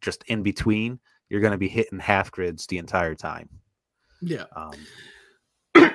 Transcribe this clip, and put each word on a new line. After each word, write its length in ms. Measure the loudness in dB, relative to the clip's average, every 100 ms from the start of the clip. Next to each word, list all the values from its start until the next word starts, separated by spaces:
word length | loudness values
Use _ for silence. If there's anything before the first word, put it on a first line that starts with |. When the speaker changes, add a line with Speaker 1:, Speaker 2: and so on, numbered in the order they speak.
Speaker 1:
just 220 | -8 -8
in 180 | -6 -2
between, 580 | -2 0 0 0 -2 -8 _ _ _
you're 120 | 0
gonna 180 | 0 0
be 100 | -2
hitting 300 | -2 -4 -4
half 320 | 2 2 0
grids 360 | -4 -6 -6 -8
the 120 | -8
entire 360 | -2 -2 -2
time. 340 | -4 -10 -10 -16 -20 _ _ _ _ _ _
Speaker 2:
Yeah. 240 | -8 -8 -10
Speaker 1:
Um, 220 | -14 -16 -16 -20 -20 -20 -20 -20 _ _ _ _
Speaker 2:
<clears throat> 140 | 8 8